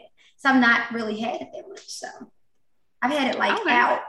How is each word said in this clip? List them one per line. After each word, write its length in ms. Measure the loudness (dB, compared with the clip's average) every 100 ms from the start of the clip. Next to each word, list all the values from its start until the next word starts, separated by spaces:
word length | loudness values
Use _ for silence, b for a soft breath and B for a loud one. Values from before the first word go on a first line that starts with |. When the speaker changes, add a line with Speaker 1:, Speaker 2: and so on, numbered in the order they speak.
| -18 b b _
Speaker 1:
So 120 | 2
I've 120 | 6
not 300 | 6 4 0
really 280 | -6 -6 -6
had 220 | -6 -6
it 60 | -10
that 160 | -14 -16
much, 180 | -18 -18
so. 200 | -14 -14 -16 -20 _ _ _ _ _ _ _
I've 100 | -2
had 220 | 0 -2 0
it, 40 |
like, 200 | -2 0
Speaker 2:
Okay. 100 | 2
Speaker 1:
out, 300 | 2 4 0